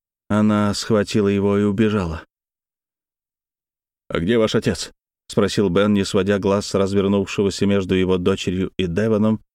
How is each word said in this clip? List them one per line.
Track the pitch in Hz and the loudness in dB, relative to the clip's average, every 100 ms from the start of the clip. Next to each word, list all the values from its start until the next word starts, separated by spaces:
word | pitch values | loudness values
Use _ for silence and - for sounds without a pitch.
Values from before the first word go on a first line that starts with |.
| _ _ - | _ _ -4
Она | 104 107 104 104 | 0 2 2 0
схватила | 98 - 107 101 110 101 | -2 0 0 0 0 2
его | 101 101 101 | 2 0 2
и | |
убежала». | 104 101 110 104 87 80 - _ _ _ _ _ _ _ _ _ _ _ _ _ _ _ _ _ - | 0 2 0 0 -4 -8 -14 _ _ _ _ _ _ _ _ _ _ _ _ _ _ _ _ _ -8
«А | - | -4
где | 85 117 | 0 2
ваш | 110 117 | 2 0
отец?» — | 120 87 - - _ _ - | -2 -4 -8 -18 _ _ -6
спросил | - 98 - 98 | -2 0 2 2
Бен, | 90 104 | 2 2
не | 101 | 2
сводя | 95 101 95 101 | 0 0 0 0
глаз | 98 101 - | 0 0 0
с | |
развернувшегося | 98 98 101 98 101 92 - 98 - 101 | -2 0 0 2 0 -2 -2 -2 0 0
между | 101 92 | 0 0
его | 95 92 92 | 0 0 0
дочерью | 95 98 - 92 92 - | 0 -2 -2 -4 -4 -4
и | 92 | -4
Девоном | 87 113 104 107 107 _ | -2 0 2 2 -2 _